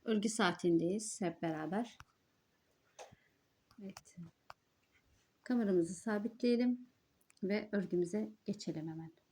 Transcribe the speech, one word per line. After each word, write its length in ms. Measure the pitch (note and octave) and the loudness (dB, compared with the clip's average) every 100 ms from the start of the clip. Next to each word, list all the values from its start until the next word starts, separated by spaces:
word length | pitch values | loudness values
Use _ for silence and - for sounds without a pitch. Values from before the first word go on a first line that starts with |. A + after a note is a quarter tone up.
Örgü 240 | - A3 G#3 | 2 2 2
saatindeyiz 920 | - G3 - F3+ E3+ E3 G3+ G#3+ - | 2 2 4 4 4 2 -2 -4 -4
hep 220 | F3+ E3+ | -4 -2
beraber. 560 | E3 D#3 D#3 F#3+ A#3+ - - _ _ _ _ _ _ _ _ _ - - _ _ _ _ _ - | -4 -4 -2 -2 -4 -8 -20 _ _ _ _ _ _ _ _ _ -20 -20 _ _ _ _ _ -16
Evet. 340 | G3 - - - E3 _ _ - _ _ _ _ _ _ _ _ | -14 -14 -18 -18 -18 _ _ -20 _ _ _ _ _ _ _ _
Kameramızı 520 | - B3 G#3 F#3 E3 | -2 2 4 4 4
sabitleyelim 960 | F#3 - G#3 A3 - B3 A#3+ B3 B3 - _ _ _ _ _ | -2 -2 -2 -2 0 2 4 4 2 -4 _ _ _ _ _
ve 260 | F#3 G#3 - | 0 0 0
örgümüze 600 | G3+ F3+ F3 F3 G#3 A3 - | -2 0 0 2 0 -4 -8
geçelim 440 | - G3+ - D#3+ D#3+ | -6 -6 -4 -6 -6
hemen. 240 | D#3+ D#3+ - _ | -8 -10 -14 _